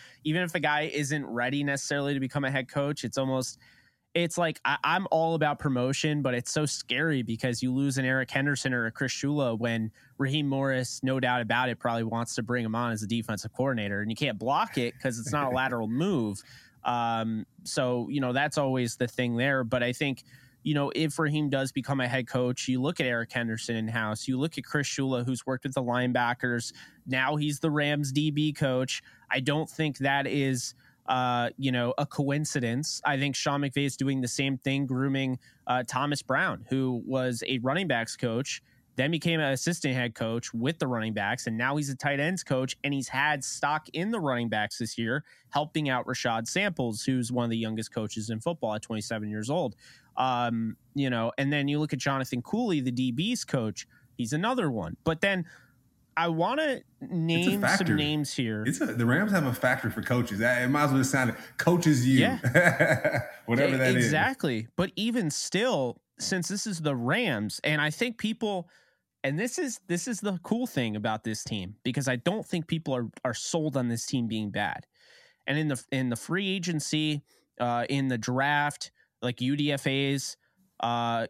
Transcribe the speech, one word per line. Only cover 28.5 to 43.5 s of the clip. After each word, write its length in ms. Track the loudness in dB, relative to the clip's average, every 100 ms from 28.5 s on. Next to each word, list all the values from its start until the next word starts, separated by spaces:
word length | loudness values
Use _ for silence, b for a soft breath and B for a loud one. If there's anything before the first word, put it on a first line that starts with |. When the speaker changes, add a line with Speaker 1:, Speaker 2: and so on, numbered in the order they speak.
Speaker 1:
coach. 500 | 2 2 2 0 -4 b b b
I 120 | -2
don't 280 | 0 0 -2
think 280 | -2 -2 0
that 260 | 2 2 2
is, 480 | 0 2 0 -4 -12 b b -2
uh, 420 | 0 2 2 0 -2
you 140 | -2
know, 220 | 0 0 0
a 60 | -2
coincidence. 920 | -2 -2 0 -2 -2 0 -2 -4 -2 0
I 120 | 0
think 160 | 0 -2
Sean 260 | -2 0
McVay 240 | 0 0 -2
is 100 | 0
doing 260 | 0 0
the 60 | -2
same 300 | 0 -2 0
thing, 300 | 0 0 0
grooming, 500 | 0 0 0 -2 -4 b b -2
uh, 160 | -2 0
Thomas 360 | 0 0 -2
Brown, 420 | 0 0 0 -2 -2
who 340 | 0 0 -2 -2
was 380 | -2 0 -2 -2
a 120 | 0
running 280 | 0 0 2
backs 300 | 0 -2 -4
coach, 460 | -2 -2 -4 -8 b b b -2
then 160 | 0
became 280 | 0 2 2
an 120 | 2
assistant 420 | 0 -2 -2 -2
head 220 | 0 -2 -2
coach 360 | -2 -2 -4
with 280 | -4 -2 -2
the 80 | -2
running 260 | -2 -2
backs, 320 | 0 0 -2 -2
and 100 | -2
now 180 | 0 0
he's 140 | -2
a 60 | -2
tight 240 | 0 0
ends 240 | 0 -2
coach, 320 | 0 0 0 -4
and 80 | -4
he's 180 | -2 -2
had 340 | 0 2 0
stock 440 | -4